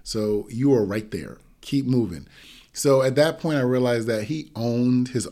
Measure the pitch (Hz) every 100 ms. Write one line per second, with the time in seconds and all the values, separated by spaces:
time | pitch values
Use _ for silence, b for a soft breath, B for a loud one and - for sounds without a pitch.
0 | - 110 107 104 - 117 139 127 101 107
1 | 110 95 60 - - _ - 143 127 127
2 | 107 80 69 b b b b - 147 135
3 | 131 131 156 160 165 147 123 127 123 120
4 | 113 110 107 156 147 - 117 120 123 127
5 | 123 123 92